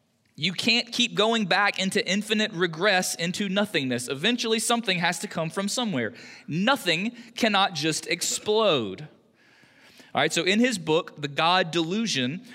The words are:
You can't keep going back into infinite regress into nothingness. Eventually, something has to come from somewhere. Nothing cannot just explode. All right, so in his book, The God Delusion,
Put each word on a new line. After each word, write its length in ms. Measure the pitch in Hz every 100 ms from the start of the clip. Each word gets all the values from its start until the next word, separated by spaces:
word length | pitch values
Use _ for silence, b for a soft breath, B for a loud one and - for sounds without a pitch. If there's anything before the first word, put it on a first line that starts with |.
| _ _ _ -
You 160 | 180
can't 400 | 175 226 233 233
keep 220 | - 240
going 320 | 175 220 233 185
back 320 | 185 202 -
into 280 | 190 196 -
infinite 460 | 196 214 214 214
regress 640 | 165 180 156 208 185 185
into 340 | - 170 175 202
nothingness. 600 | 196 208 156 131 120 -
Eventually, 500 | 139 196 240 233 226
something 400 | 226 233 220 180
has 200 | 175 180
to 80 | 208
come 200 | 180 160
from 200 | 196 202
somewhere. 440 | - 226 135 110 B B B B
Nothing 680 | 151 214 277 180 160 214 B B
cannot 400 | - 226 196 196
just 320 | 160 160 151 -
explode. 1000 | 170 - - 208 214 214 143 101 98 151 - _ B B B B B B B B
All 60 | -
right, 100 | 156
so 120 | 170
in 180 | 175 208
his 160 | 254 202
book, 460 | 156 160 - -
The 60 | 143
God 420 | 139 160 185 170
Delusion, 720 | 165 160 208 220 139 123 170 B